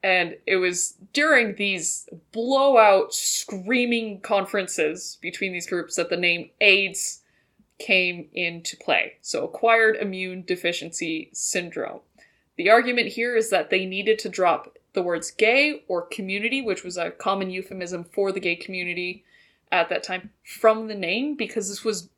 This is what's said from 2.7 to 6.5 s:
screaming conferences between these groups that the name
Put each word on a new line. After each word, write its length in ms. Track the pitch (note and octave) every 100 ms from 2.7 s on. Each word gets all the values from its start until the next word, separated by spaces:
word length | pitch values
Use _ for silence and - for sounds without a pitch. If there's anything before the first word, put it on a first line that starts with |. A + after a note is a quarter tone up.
| B3 G#3+ F#3+ -
screaming 1080 | - - - - G3 F#3 B3 A#3+ A#3 A3 G3
conferences 960 | - G3+ F#3+ G#3 F#3 - D#3 F3 - -
between 320 | F3+ - G3
these 140 | F3+ E3+
groups 300 | F3 E3 -
that 140 | E3+
the 60 | F3
name 340 | F3 E3+ -